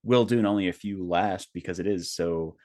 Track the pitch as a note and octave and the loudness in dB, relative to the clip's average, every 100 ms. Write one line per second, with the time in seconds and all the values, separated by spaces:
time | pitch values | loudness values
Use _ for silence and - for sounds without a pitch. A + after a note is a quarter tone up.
0 | G#2 B2 A2+ A#2+ G2+ G#2 F#2 - G2+ G2 | 4 4 4 2 2 2 0 -2 -8 -6
1 | F2+ F2 G#2 F2+ - F2+ F#2+ F2+ F#2 F#2+ | 0 0 0 -2 -8 -10 -8 -4 -2 -2
2 | - - E2+ E2 D#2+ - | -4 -4 -2 -2 -6 -10